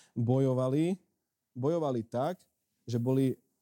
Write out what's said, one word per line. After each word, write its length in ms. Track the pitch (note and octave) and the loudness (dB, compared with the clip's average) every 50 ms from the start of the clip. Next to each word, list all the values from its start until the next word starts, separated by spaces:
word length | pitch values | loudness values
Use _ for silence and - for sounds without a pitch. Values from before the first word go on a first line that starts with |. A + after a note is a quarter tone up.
| - _ - | -20 _ -6
bojovali. 880 | B2 A#2 A2 B2+ C3+ C3+ C3 B2+ B2 B2+ C3 C3+ D3+ D#3+ F3 F#3+ - _ _ _ _ _ _ _ _ _ _ - | -2 0 2 2 4 4 2 2 0 0 0 0 0 0 0 -2 -4 _ _ _ _ _ _ _ _ _ _ -10
Bojovali 480 | B2+ B2 D3 E3+ E3+ D#3 C#3+ B2+ A#2 A2 | -4 -2 -2 0 0 0 -2 -2 -4 -4
tak, 320 | - - A#2+ C3+ D#3+ F#3 - _ _ _ _ _ _ _ _ _ | -4 -4 -2 -2 -2 -4 -6 _ _ _ _ _ _ _ _ _
že 160 | - A#2 A#2 | -4 -4 -2
boli 320 | A#2 B2+ C3 C3+ C3+ C3 A#2+ - _ _ _ _ | 0 0 2 2 2 0 0 -4 _ _ _ _